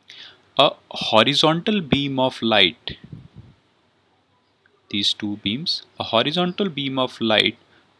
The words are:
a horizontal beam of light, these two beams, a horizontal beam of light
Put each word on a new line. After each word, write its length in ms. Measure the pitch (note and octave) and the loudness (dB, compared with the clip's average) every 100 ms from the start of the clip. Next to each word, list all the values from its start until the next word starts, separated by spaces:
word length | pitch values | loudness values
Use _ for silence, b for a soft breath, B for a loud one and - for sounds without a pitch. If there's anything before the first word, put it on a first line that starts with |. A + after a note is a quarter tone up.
| - B B B _ - | -20 B B B _ 0
a 140 | D3 - - | 2 0 -12
horizontal 880 | - - A2 A2+ C#3+ D#3 E3 F#3+ G#3+ | -10 2 4 4 4 2 2 0 -2
beam 380 | C#3+ C#3+ C#3+ C3+ | 0 -2 -2 0
of 200 | C3 - | -2 0
light, 540 | A2+ G#2+ F#2 - - - - - - - - _ _ _ _ _ _ _ _ _ _ _ _ _ - | 2 4 4 2 -12 -16 -18 -20 -20 -20 -20 _ _ _ _ _ _ _ _ _ _ _ _ _ -8
these 240 | G#2 G2+ - | -4 -4 -4
two 220 | G#2 G#2 | -6 -6
beams, 440 | G2+ A#2+ F3 - - - | -6 -4 -4 -6 -8 -12
a 40 | |
horizontal 680 | - A2+ C3+ E3 F3+ F3+ G3+ | -2 0 0 -2 -2 -2 -6
beam 300 | C#3+ C#3 C3+ | -4 -6 -4
of 200 | B2+ - | -4 -2
light 380 | A2+ G#2+ G2 - _ b b _ | 0 2 2 -4 _ b b _